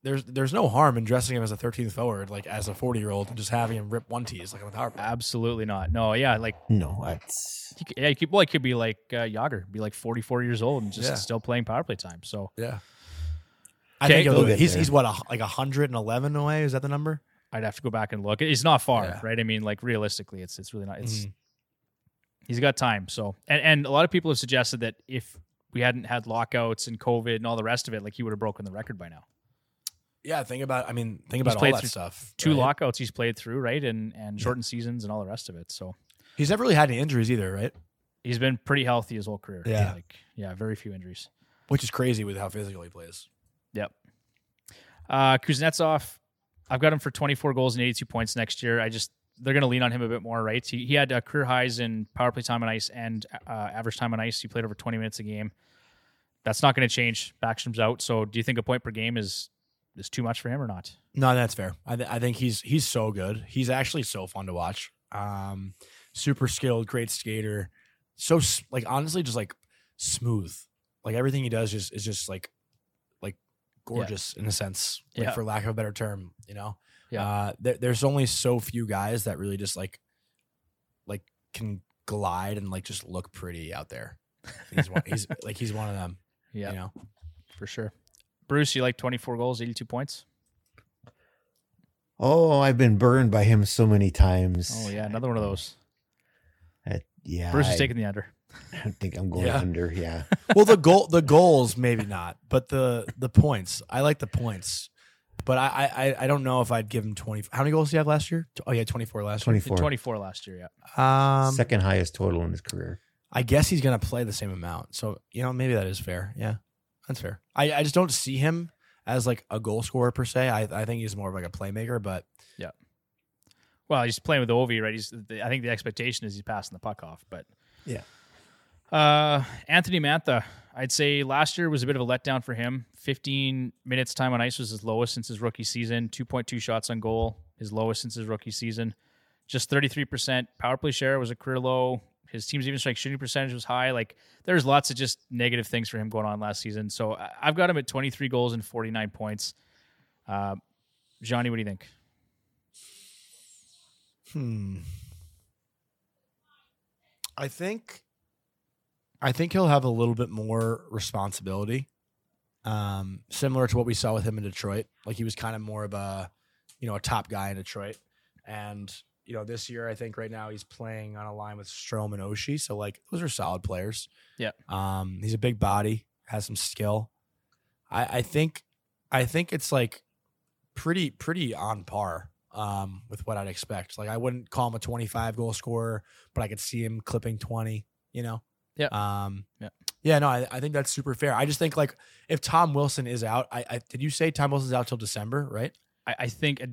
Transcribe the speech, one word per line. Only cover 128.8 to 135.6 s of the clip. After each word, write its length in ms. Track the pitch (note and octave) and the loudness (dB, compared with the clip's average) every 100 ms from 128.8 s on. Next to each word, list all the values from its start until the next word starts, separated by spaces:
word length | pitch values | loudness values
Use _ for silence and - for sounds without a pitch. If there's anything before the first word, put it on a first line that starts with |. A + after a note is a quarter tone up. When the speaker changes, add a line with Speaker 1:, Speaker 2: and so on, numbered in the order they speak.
| _ | _
Speaker 2:
Uh, 520 | D#3 D3+ D3+ D3+ C#3+ B2+ - - | 4 6 6 4 2 0 -10 2
Anthony 320 | E3 F3 F3+ | 2 4 0
Mantha, 420 | D3 D#3 - B2 - - - | 2 2 2 0 0 -18 -20
I'd 160 | B2 C3 | -8 -4
say 300 | - D3 C#3+ | 2 2 2
last 340 | C3+ C3+ D#3 - | 2 2 2 2
year 120 | E3+ | 0
was 120 | D3 | 0
a 20 | B2 | 0
bit 80 | C3+ | 0
of 60 | |
a 40 | B2 | 0
letdown 360 | B2+ C#3+ C3 | 0 0 -2
for 120 | B2 | -2
him. 320 | A#2 A#2+ C3 A#2 - | -4 -4 -4 -10 -10
Fifteen 760 | - C3+ C#3 C#3 C3+ C3 B2+ _ | -6 -4 -2 -2 0 -2 -6 _
minutes 280 | - B2+ B2+ | -2 -2 0
time 180 | - B2+ | 0 0
on 80 | B2 | 2
ice 180 | A#2+ - | 0 -2
was 120 | A2+ | -8
his 120 | G#2+ | -6
lowest 320 | A2 A2 A#2+ | -2 0 0
since 140 | - A2+ | -2 -8
his 120 | G#2+ | -4
rookie 220 | A#2 - | -4 -4